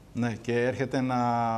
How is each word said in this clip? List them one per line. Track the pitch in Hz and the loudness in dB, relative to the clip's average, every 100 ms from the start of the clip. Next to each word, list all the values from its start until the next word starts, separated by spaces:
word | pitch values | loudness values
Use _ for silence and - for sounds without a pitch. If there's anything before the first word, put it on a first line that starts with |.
| - | -10
Ναι, | - 117 107 | -4 -2 -2
και | 117 120 | -2 2
έρχεται | 123 104 131 135 | 2 0 -2 -2
να, | 127 123 120 120 117 | 0 0 2 2 0